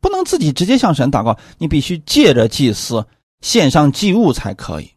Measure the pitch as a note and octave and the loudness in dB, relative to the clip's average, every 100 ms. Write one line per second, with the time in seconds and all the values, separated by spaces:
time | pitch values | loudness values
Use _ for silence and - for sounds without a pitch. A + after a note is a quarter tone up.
0 | F#4+ F#4+ F4+ F4 D#3 C3 F3+ C4 A3+ D3+ | -4 -4 -4 -2 -2 -2 0 2 2 0
1 | B2 B2 A2+ G#2 - - D#3+ D#3 - F3 | 0 0 -2 -4 -6 -10 -2 -2 -2 -8
2 | - C#4+ B3+ B2 A2 - C3 G#2 - A#2 | -2 2 4 4 2 2 -2 -2 -6 -6
3 | G#2+ _ _ _ - A#3+ - E3+ D3 - | -8 _ _ _ -2 2 2 4 2 0
4 | G#3 F#3+ G#3 A#2+ G2+ F#2+ - D#2 - | 0 2 2 0 -6 -12 -12 -12 -12